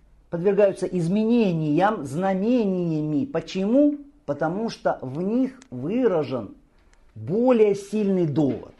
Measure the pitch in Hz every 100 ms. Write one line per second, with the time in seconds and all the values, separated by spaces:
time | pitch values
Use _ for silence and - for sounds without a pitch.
0 | _ _ _ 170 190 196 202 - 185 180
1 | 165 202 220 240 202 165 156 151 196 214
2 | 139 143 190 190 214 247 202 185 175 156
3 | 151 147 127 165 160 190 196 262 294 294
4 | - _ - 190 160 185 226 - 185 -
5 | 131 139 190 240 262 - - 127 143 233
6 | 240 170 131 127 98 - _ _ _ _
7 | _ 110 110 202 254 233 214 - - 214
8 | 202 190 165 139 139 104 - -